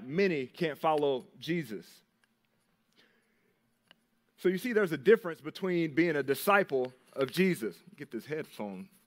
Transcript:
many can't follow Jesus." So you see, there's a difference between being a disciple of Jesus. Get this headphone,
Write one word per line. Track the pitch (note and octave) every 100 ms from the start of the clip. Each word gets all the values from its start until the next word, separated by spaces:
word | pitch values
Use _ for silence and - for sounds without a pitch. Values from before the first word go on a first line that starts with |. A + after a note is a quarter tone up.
many | B2+ D#3+ G3 D3+
can't | B2+ - D#3+ C#3
follow | E3 D3+ C#3+ B2+ - -
Jesus." | B2 E3+ C3 F#2+ - - _ _ _ _ _ _ _ _ _ _ _ _ _ _ _ _ _ _ _ _ _ _ _ -
So | F#3
you | F#3
see, | B3
there's | G#3+ F#3
a | D#3
difference | B2+ A3 F3 D#3
between | D3 - F#3+ F3 D#3+
being | C#3 F3 D3
a |
disciple | C3+ C3+ - G3+ F#3 C3+ B2+ - _
of | - C3
Jesus. | D#3 F#3+ D#3+ G#2+ E2+ - -
Get | C#3+
this | A2+ C3
headphone, | D#3 - - G#2+ F#2 G2 _